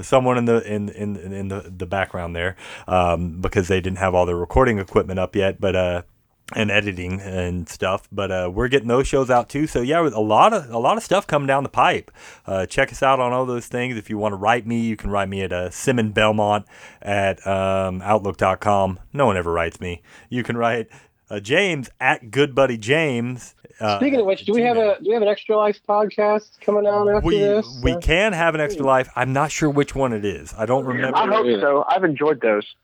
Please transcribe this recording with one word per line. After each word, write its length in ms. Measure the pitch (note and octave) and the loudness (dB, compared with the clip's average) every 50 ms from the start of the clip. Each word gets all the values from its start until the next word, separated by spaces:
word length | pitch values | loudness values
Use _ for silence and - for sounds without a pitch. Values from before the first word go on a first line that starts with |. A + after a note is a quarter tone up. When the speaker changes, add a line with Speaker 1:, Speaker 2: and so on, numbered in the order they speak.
Speaker 1:
someone 340 | F#2 - - B2+ B2+ B2+ B2+ | -2 2 2 4 4 4 2
in 100 | B2 A#2+ | 2 4
the, 160 | A#2 A#2 A2+ - | 4 2 2 2
in, 220 | G2+ G#2+ G#2 G#2 G2+ | -2 -4 -4 -4 -6
in, 280 | - - G#2 G#2 G2+ | -8 -8 -6 -6 -6
in 300 | F#2+ F2 F#2+ G2 G2 G2 | -8 -8 -10 -8 -8 -6
the, 260 | F#2+ G2 G2+ - F2+ F#2 | -6 -8 -8 -10 -12 -12
the 100 | F2+ F#2 | -10 -8
background 480 | F2 G2 G2 F#2 - - F2+ E2+ E2+ E2+ | -4 -2 -2 -2 -2 -4 -8 -8 -6 -6
there, 220 | E2+ F2 F#2+ F#2+ - - - - - - - | -4 -4 -4 -6 -8 -16 -18 -18 -12 -4 0
um, 520 | F#2 F2+ F2 F2 E2+ E2 F2 E2+ D#2+ F2+ | 2 4 4 4 2 0 -2 -4 -6 -4
because 280 | F#2 F#2 - G#2+ F2 E2+ | -4 -2 0 0 0 2
they 120 | F#2+ F#2 | 0 0
didn't 180 | F2 F#2+ F#2+ F#2 | 0 -2 -4 0
have 180 | G2 F#2 F2+ | 0 2 2
all 100 | F2+ F2+ | 2 2
their 80 | F2 F2 | 2 0
recording 440 | E2+ F2 - - C3 C3 B2 A2 G2+ | -4 -2 0 4 4 4 4 2 0
equipment 400 | F#2 - - G#2+ F2+ F#2 F#2 F#2 | -2 0 0 0 0 0 -4 -4
up 160 | F#2 - - | -4 -2 0
yet. 240 | G2+ F#2+ G2 F#2 - | 0 0 0 0 -2
But, 160 | G2+ F#2+ F2+ | -2 0 2
uh, 260 | F#2 F2+ F2+ F2 F2 - _ _ _ _ _ _ _ _ - - | 2 0 0 -2 -4 -6 _ _ _ _ _ _ _ _ -8 -4
and 140 | A#2 A2 G#2 | -2 -2 0
editing 500 | G2 G#2 G2+ G#2 F#2 F2+ F2+ F2+ F#2+ G2 | 0 0 0 -2 -6 -6 -6 -6 -6 -6
and 480 | G2 G2 F#2 F#2 F2+ F2 F2+ F2+ D#2+ - | -8 -6 -6 -4 -4 -4 -4 -6 -6 -8
stuff, 400 | - - G2+ F#2 G2 - - - | -8 -4 -2 -2 -2 -2 -6 -8
but, 200 | G2+ G2 G2 F#2+ | -8 -6 -4 -4
uh, 180 | F#2 F#2 F2+ F2+ | -2 -4 -4 -4
we're 180 | F#2 A2 B2 B2 | -2 -2 0 2
getting 200 | C#3 C3+ A2 A#2 | 2 0 2 2
those 180 | A#2 C3+ C3 | 2 2 2
shows 220 | - D3+ C3+ C3 A#2 | 2 0 0 2 2
out 220 | B2+ A#2+ A2 - | 2 2 0 0
too. 160 | - C#3+ D3+ | -4 -4 -4
So 160 | D3+ - C3 | -2 -2 -2
yeah, 180 | A#2+ C3 D#3 E3+ | 0 0 0 2
a 180 | E3 C#3+ G#2 A2 | 0 0 0 0
lot 360 | G#2+ G#2+ G#2+ A#2+ E3 - A3+ | 0 2 4 6 6 4 4
of, 160 | F#3+ C#3 A#2+ | 0 -4 -6
a 80 | A2+ A#2 | -4 -2
lot 180 | B2 D#3 G3+ | 0 0 0
of 60 | A3 | 0
stuff 240 | - - F3+ G3+ - | -2 0 -2 -2 0
coming 200 | - D#3+ C#3+ C#3 | 0 -2 0 2
down 160 | C3+ C3+ C#3+ | 2 0 0
the 60 | C3+ - | 0 -2
pipe. 420 | - A#2+ C#3 F3+ D3 G2 - - _ - - - - - - | 0 2 2 2 2 0 -4 -10 _ -20 -20 -20 -20 -16 -8
Uh, 180 | - G2 F#2+ F#2 | -4 -2 -2 -2
check 260 | - - C3+ C3+ - | -2 0 0 0 0
us 120 | - - | 0 0
out 180 | C#3+ C3+ C3+ C3 | 2 2 4 4
on 140 | B2 A#2+ B2 | 2 0 0
all 100 | B2+ C3 | 0 -2
those 220 | B2+ B2 A#2+ - | -2 -4 -6 -6
things. 320 | - - B2 B2 B2+ B2 G#2+ | -6 -6 -4 -4 -4 -6 -8
If 100 | - - | -8 -6
you 80 | A2 | -4
wanna 200 | G#2 G#2+ G#2 G2+ | -2 -2 -2 -2
write 300 | F#2 G2+ A2 A#2+ B2 G#2 | 0 2 2 2 2 0
me, 140 | A2+ A#2 A#2 | -2 -2 -2
you 160 | A#2 A2+ G#2+ | 0 -2 -4
can 140 | - - G2+ | -4 -4 -2
write 180 | G2+ G2+ G2 F#2+ | 0 0 -2 -2
me 140 | G2 G2 | -2 -4
at, 100 | F#2+ F2+ | -4 -4
uh, 160 | F2+ F2 F2+ F2 | -4 -4 -4 -6
Simon 420 | - - - C#3+ B2 A#2+ A2 G#2+ | -6 -4 0 0 2 2 2 0
Belmont 520 | G2+ A2 G#2+ G#2+ G#2+ G#2+ G#2 G#2 G#2 G#2 - _ - - - - - - | 2 2 2 2 4 2 2 2 2 0 -2 _ -20 -20 -20 -20 -20 -12
at, 440 | - G2+ G2+ G2+ G2 G2 F#2 - - | -6 -4 -2 0 0 0 -2 -2 -4
um, 540 | G2 G2 G2 F#2+ F#2+ F#2+ F#2+ F#2+ F#2 F#2 F#2 | -2 -2 0 0 0 0 0 -2 -2 -4 -4
outlook 360 | F#2+ G2+ A2 G#2+ G2 G2 F2+ - | -2 0 0 0 0 -2 -2 0
dot 220 | G#2+ F#2+ F#2+ - | 2 2 2 0
com. 380 | - G#2+ G2+ G2 G2 F#2+ F#2 - - - | 0 2 2 2 2 0 -2 -6 -12 -8
No 140 | - C#3+ C#3 | -2 0 2
one 100 | A2 G2 | 2 2
ever 160 | F2+ E2+ E2+ | 0 0 -2
writes 260 | E2+ E2+ E2+ E2+ - - | 0 0 -2 -2 -4 -8
me. 220 | F#2+ F2+ F2 - _ _ - - - - | -10 -8 -10 -10 _ _ -20 -20 -14 -8
You 120 | A#2+ B2 | -6 -6
can 140 | A2+ - A#2 | -4 -4 -2
write, 320 | A#2+ A#2 A#2 A#2 A#2 A2 - - - _ _ _ _ _ - | 0 0 0 0 -2 -4 -8 -14 -20 _ _ _ _ _ -12
uh, 100 | G#2+ G#2 | -10 -8
James 520 | G2+ A2 C#3+ F#3 G3+ F#3 D#3+ C#3 A#2 - - - | -4 0 0 2 2 0 -2 -4 -8 -10 -8 -4
at 300 | B2+ C3+ D3+ - B2 A2 | 0 0 0 -2 -4 -4
Good 240 | G2+ C3+ D3 C#3+ B2 | 0 0 0 2 4
Buddy 240 | C#3 C3+ B2+ A#2+ A2 | 2 2 2 2 -2
James, 760 | G2+ A2+ C#3+ E3 D#3+ D3 B2 A#2 A#2+ B2 B2+ A#2+ - - _ _ - - _ - | -2 0 0 2 2 0 -2 -2 -4 -6 -8 -10 -14 -20 _ _ -20 -20 _ -4
uh, 200 | A2 G#2+ G2+ G2+ | -2 -2 0 0
Speaker 2:
Speaking 220 | C4 C#4+ C4+ B3 | 0 0 2 2
of 40 | G3+ | 2
which, 220 | F#3+ F#3+ - - | 0 0 -2 -2
do 80 | G3+ G#3+ | -2 0
we 80 | A#3+ | 2
have 160 | A#3 B3 A#3 A3+ | 2 2 2 2
Speaker 1:
Gmail. 220 | A3 G3+ G3 - | 2 0 0 0
Speaker 2:
a, 20 | |
do 60 | D#3 G3 | -2 -2
we 40 | |
have 100 | A3+ A#3 | 0 2
an 60 | G#3 G#3 | 2 0
Extra 260 | G3+ - - - G#3+ | 0 -2 -2 -2 0
Life 260 | G#3+ G#3 G#3 G3+ - _ | 2 2 0 -2 -4 _
podcast 720 | - G#3 G#3 G#3+ G3 - - G#3 G#3 G#3+ G#3+ - _ _ - | -2 0 0 0 0 0 0 0 2 0 0 -4 _ _ -8
coming 240 | - G#3 G#3 G#3 G#3 | -2 0 0 2 2
out 220 | G#3 G#3 G#3 G#3 G3+ | 2 2 2 2 2
after 160 | G#3 G#3+ - | 2 2 2
Speaker 1:
We, 120 | E3+ - - | 2 2 2
Speaker 2:
this? 400 | G3+ G3+ G#3 A3 A3 - C3+ B2 B2 | 2 2 2 0 -2 -4 -6 -2 -2
Speaker 1:
we 80 | E3 | 0
Speaker 2:
Uh, 80 | E3 F3 | 0 0
Speaker 1:
can 320 | - - D#3+ F3+ G#3 A3 | 0 2 2 4 2 2
have 220 | F#3 D#3+ E3+ E3 D#3 | 2 2 2 2 2
an 80 | D#3 | 0
Extra 220 | D3+ C#3+ F#3+ D#3 C3+ | -2 -2 -2 0 2
Speaker 2:
hmm. 40 | C3+ | 4
Speaker 1:
Life. 220 | C3 C3 B2+ - - | 4 4 2 0 -2
I'm 200 | A#2+ B2+ C3 C3 | -2 -2 0 0
not 180 | C#3 D3+ D3 | 0 0 -2
sure 160 | - - D#3 D3 | -2 0 0 2
which 260 | C#3 C#3+ C#3 - - | 2 2 0 0 0
one 200 | C3+ C3+ B2 A2+ | -2 -2 0 -2
it 100 | G#2 G2+ | -2 -2
is. 300 | G2+ E2 C2+ D#2 - - | -4 -4 -4 -10 -12 -6
I 80 | A2 A2 | -4 0
don't 220 | A2 B2+ C#3 C3 | 0 2 0 0
remember. 320 | C3 B2 B2 C3 C3 C#3 D3 | -2 -4 -2 -2 0 0 0
Speaker 3:
I 80 | - | 2
hope 180 | G3 G#3 A3+ B2 | 2 2 2 2
Speaker 2:
Yeah. 140 | B2 A#2+ G3 | 2 2 2
Speaker 3:
so. 240 | D#3 C#3+ C#3 D3 - | 2 2 2 2 2
I've 180 | - F3 F#3+ F#3+ | 2 0 2 2
enjoyed 360 | E3 C#3+ C3 D3 D#3 D3+ B2+ | 0 0 0 0 0 0 2
those. 240 | A#2+ A2 G#2 G#2 - - - _ | 2 0 0 0 -2 -6 -14 _